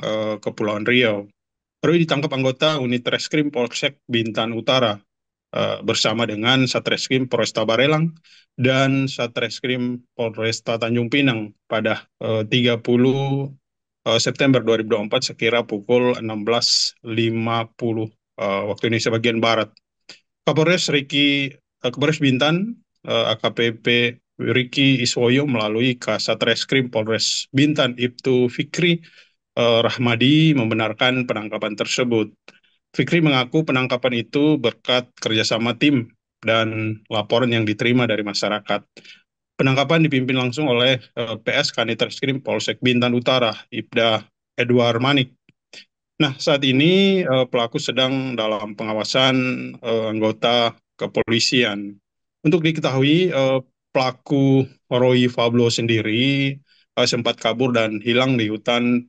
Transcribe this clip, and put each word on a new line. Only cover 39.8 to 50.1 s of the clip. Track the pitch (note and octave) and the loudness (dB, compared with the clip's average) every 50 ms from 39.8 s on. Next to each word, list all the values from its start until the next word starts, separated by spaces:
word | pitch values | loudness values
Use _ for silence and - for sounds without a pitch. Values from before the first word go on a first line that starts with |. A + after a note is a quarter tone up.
| C#3 C#3 E3 E3 D#3+ D#3 | 2 2 2 2 2 2
dipimpin | C#3 C3 B2+ B2 | 2 0 0 0
langsung | C3 C3 B2 B2+ A#2+ D3 D#3 C3+ | -2 -2 -2 -2 -4 -2 -2 0
oleh, | A#2+ A#2+ B2 C3 B2+ | 2 2 2 2 2
eh, | A2+ - _ _ - A#2 A2+ A2 | 0 -4 _ _ -8 -6 -6 -8
P | G#2 - B2 | -6 -4 -2
S | A2 C3+ C#3+ - - | -2 0 -2 -2 -2
Kanit | B2+ A2+ A2+ A#2 - | -4 -2 -2 -2 -2
Reskrim | A#2+ G#2 - - C#3 C3 C3 C3+ | -4 -4 -4 -4 -4 -4 -4 -4
Polsek | - A2 G#2+ G#2+ - - G#2+ - | -4 -4 -4 -2 -4 -6 -6 -2
Bintan | A#2+ B2+ B2 A#2+ B2 B2 | 0 0 2 2 2 2
Utara, | A#2+ B2 B2 C3+ C3 B2+ A#2+ A2 G#2+ - - _ | 0 0 0 2 2 2 2 0 -2 -6 -12 _
Ibda | A#2+ A2+ G#2+ - - A#2 A2+ A2+ A2 G#2 - _ _ _ _ _ _ | -12 -12 -10 -4 -2 0 2 2 0 0 -4 _ _ _ _ _ _
Edward | - B2+ A#2+ B2 B2 A#2+ A#2+ A2+ A#2 B2+ | -4 0 2 4 4 4 2 2 0 0
Manik. | C3+ C#3+ C#3 B2+ - _ _ _ _ _ _ _ _ - - - _ _ _ _ _ _ - D#3 | 2 2 2 0 -2 _ _ _ _ _ _ _ _ -20 -20 -20 _ _ _ _ _ _ -2 -2
Nah, | C3+ C3+ - | -2 -2 -2
saat | - E3+ D3 C#3 C#3+ | 0 0 0 2 2
ini, | C3+ B2+ C3 C#3+ E3+ F#3 F#3+ G3 G3 F#3+ F#3 | 2 2 4 4 4 4 4 4 4 2 2
eh, | E3+ C3 C3 C3 B2+ - | 0 0 0 0 0 0
pelaku | - A#2+ A#2 A#2 - | -2 -2 -2 -2 -4
sedang | D3 - - A#2+ B2+ C3 C3 C3+ C3+ C3 C3 | -6 -6 -4 -2 -2 -2 0 -2 -4 -4 -4
dalam | A#2+ A2+ A2 G#2+ G#2+ G#2 G#2+ G#2+ | -4 -4 -2 -2 -2 -4 -6 -10
pengawasan, | G#2 G#2+ A2+ G#2+ G#2+ G#2+ G#2 - - C3 C3 C3 C3 C3 B2+ B2+ B2+ B2+ B2+ B2+ B2 | -10 -8 -6 -4 -4 -4 -4 -2 0 2 2 2 2 0 0 -2 -4 -6 -8 -12 -14
eh, | - B2+ A#2 A2+ A2+ A2 | -10 -6 -4 -2 -2 -2
anggota | G#2+ | -2